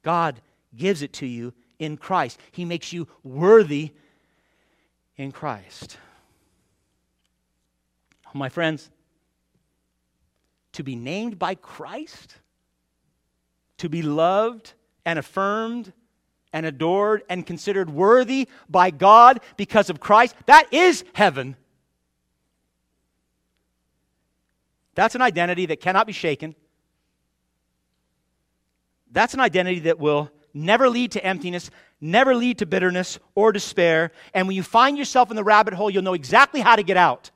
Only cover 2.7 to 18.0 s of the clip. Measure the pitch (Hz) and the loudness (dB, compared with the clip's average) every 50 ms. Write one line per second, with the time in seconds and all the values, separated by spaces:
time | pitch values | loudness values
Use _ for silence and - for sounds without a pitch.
2.7 | 175 165 - - 170 170 160 _ _ _ _ 135 127 139 170 190 220 226 208 151 | -10 -10 -12 -14 -14 -14 -14 _ _ _ _ -16 -8 -2 4 6 6 6 6 2
3.7 | 147 143 156 151 _ _ _ _ _ _ _ _ _ _ _ _ _ _ _ _ | -4 -6 -8 -10 _ _ _ _ _ _ _ _ _ _ _ _ _ _ _ _
4.7 | _ _ _ _ _ _ _ _ _ - 135 139 131 - - 147 120 101 98 - | _ _ _ _ _ _ _ _ _ -14 -14 -14 -14 -12 -12 -12 -12 -12 -16 -20
5.7 | - - - - - - _ _ _ _ _ _ _ _ _ _ _ _ _ _ | -20 -20 -20 -20 -20 -20 _ _ _ _ _ _ _ _ _ _ _ _ _ _
6.7 | _ _ _ _ _ _ _ _ _ _ _ _ _ _ _ _ _ _ _ _ | _ _ _ _ _ _ _ _ _ _ _ _ _ _ _ _ _ _ _ _
7.7 | _ _ _ _ _ _ _ _ _ _ _ - - 139 139 131 - 170 165 160 | _ _ _ _ _ _ _ _ _ _ _ -18 -12 -10 -10 -10 -6 -6 -6 -4
8.7 | 156 139 - _ _ _ _ _ _ _ _ _ _ _ _ _ _ _ _ _ | -6 -8 -14 _ _ _ _ _ _ _ _ _ _ _ _ _ _ _ _ _
9.7 | _ _ _ _ _ _ _ _ _ _ _ _ _ _ _ _ _ _ _ _ | _ _ _ _ _ _ _ _ _ _ _ _ _ _ _ _ _ _ _ _
10.7 | - - 147 135 131 117 117 131 170 202 226 240 208 170 180 170 190 - _ - | -16 -14 -12 -12 -12 -12 -10 -10 -10 -8 -10 -12 -10 -8 -8 -8 -8 -10 _ -20
11.7 | - - 156 131 190 262 311 - - - - _ - _ _ _ _ _ _ _ | -20 -20 -18 -16 -16 -18 -18 -18 -20 -20 -20 _ -20 _ _ _ _ _ _ _
12.7 | _ _ _ _ _ _ _ _ _ _ _ _ _ _ _ _ _ _ _ _ | _ _ _ _ _ _ _ _ _ _ _ _ _ _ _ _ _ _ _ _
13.7 | _ - - 165 151 170 160 147 147 156 165 175 190 202 220 233 247 220 _ - | _ -12 -10 -8 -8 -6 -6 -4 -2 0 0 2 2 0 -2 -2 -6 -12 _ -20
14.7 | _ _ _ _ _ _ _ 170 170 156 131 - _ 196 196 196 208 220 226 226 | _ _ _ _ _ _ _ -6 -6 -6 -8 -8 _ -4 -4 -4 -4 -6 -6 -8
15.7 | 233 240 220 196 - _ _ _ _ _ _ _ _ _ _ _ - 156 160 160 | -10 -12 -14 -16 -20 _ _ _ _ _ _ _ _ _ _ _ -10 -8 -8 -8
16.7 | 143 127 160 165 180 196 208 214 214 208 202 - 180 185 175 - 175 156 - 208 | -6 -4 -4 -2 0 0 0 0 -2 -4 -4 -8 -10 -10 -8 -12 -14 -10 -8 -4
17.7 | 196 196 190 160 147 147 | -4 -4 -4 -4 -2 0